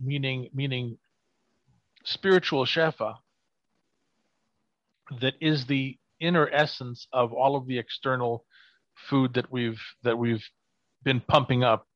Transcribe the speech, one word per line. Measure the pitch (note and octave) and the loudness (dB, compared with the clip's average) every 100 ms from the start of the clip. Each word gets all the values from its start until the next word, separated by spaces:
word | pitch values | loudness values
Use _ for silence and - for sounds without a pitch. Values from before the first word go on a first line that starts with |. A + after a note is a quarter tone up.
meaning, | C3 C#3+ C3+ C3 B2 | -6 -4 -4 -4 -6
meaning | C3+ C#3 B2+ A#2+ A#2 _ _ _ _ _ _ _ _ _ _ | -6 -4 -4 -6 -10 _ _ _ _ _ _ _ _ _ _
spiritual | - - G3 F#3 - C#3+ | -10 -2 4 4 4 0
shefa | B2 E3 D#3+ - A2 A2+ _ _ _ _ _ _ _ _ _ _ _ _ _ _ _ _ _ _ - B2 | 0 2 0 0 -6 -8 _ _ _ _ _ _ _ _ _ _ _ _ _ _ _ _ _ _ -16 -4
that | D#3 - | -4 0
is | D#3 D3+ B2+ | 0 0 0
the | C#3 C3+ - _ - | -2 -2 -8 _ -6
inner | E3 F3 D3+ | 0 2 4
essence | C#3+ D3+ - B2 A#2+ - | 2 0 -2 -10 -12 -4
of | C3 A#2+ | 0 0
all | B2+ C3+ C#3 | 2 2 0
of | B2+ | -4
the | B2+ | -6
external | - - C3+ B2+ A#2+ A#2 _ _ _ _ _ | -6 -6 -2 0 -2 -4 _ _ _ _ _
food | - - C#3 B2+ | -18 0 2 2
that | B2 - | 0 -2
we've, | B2+ A#2 A2 - - | -4 -4 -6 -14 -4
that | B2 A#2 | -2 0
we've | A#2 A2 - _ _ _ _ _ | 0 -2 -4 _ _ _ _ _
been | C#3 B2+ | -2 -2
pumping | - D3+ C3 B2 | 4 2 4 2
up | B2 A2 - | 2 2 -2